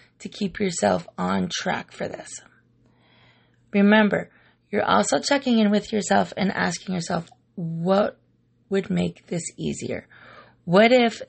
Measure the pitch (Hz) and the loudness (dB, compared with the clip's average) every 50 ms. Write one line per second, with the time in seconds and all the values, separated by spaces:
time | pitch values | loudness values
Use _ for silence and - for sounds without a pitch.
0 | _ _ _ - - 190 - - 208 185 - - 104 92 - - - - - 175 | _ _ _ -16 -16 -14 -8 -6 -6 -6 -4 -4 -4 -4 -2 0 0 2 2 0
1 | 170 - - - 180 180 190 190 185 175 - - - 185 160 - - - - - | -2 -6 -8 -6 -4 -2 0 -2 -2 -2 -4 -6 -4 -4 -4 -4 -6 -10 -12 -10
2 | - - - - - - - - - _ _ _ _ _ _ _ _ _ _ _ | -10 -8 -8 -12 -14 -16 -18 -20 -20 _ _ _ _ _ _ _ _ _ _ _
3 | _ _ _ _ _ _ _ _ _ _ _ _ _ _ - 202 202 202 214 220 | _ _ _ _ _ _ _ _ _ _ _ _ _ _ 2 4 6 6 6 6
4 | 214 202 - 170 180 - _ _ _ _ _ _ _ _ - 208 - - 190 202 | 6 4 2 -2 -4 -8 _ _ _ _ _ _ _ _ -2 -2 0 2 2 2
5 | 202 - 277 285 - - 285 277 277 254 240 226 214 202 208 208 202 - 226 208 | 2 2 0 -2 0 0 -2 0 2 2 2 4 4 4 2 0 0 -2 -4 -4
6 | 190 - 196 202 190 175 - - 165 185 - - 180 185 170 - - - 185 175 | 0 2 2 2 2 0 -2 -4 -2 -2 -2 -2 -2 -4 -4 -6 -8 -6 -6 -6
7 | 170 - 185 165 170 - _ _ _ _ _ - 170 165 165 165 170 180 190 196 | -4 -4 -4 -4 -6 -8 _ _ _ _ _ -10 -8 -8 -6 -4 -2 0 2 2
8 | 214 - - _ _ _ _ _ _ _ _ _ _ - 196 196 190 - 185 175 | 2 0 -4 _ _ _ _ _ _ _ _ _ _ -4 -4 -2 -2 -2 -2 -2
9 | 175 170 170 - _ - - 170 170 - - - 160 151 143 - - - - - | -2 -2 -4 -8 _ -8 -8 -8 -8 -8 -10 -8 -6 -6 -6 -6 -6 -8 -8 -8
10 | - _ - - - - - - - - _ _ _ - 165 196 220 233 254 254 | -10 _ -20 -20 -20 -20 -20 -20 -20 -20 _ _ _ 2 4 6 6 6 6 4
11 | 240 233 214 - - | 4 2 0 -4 -10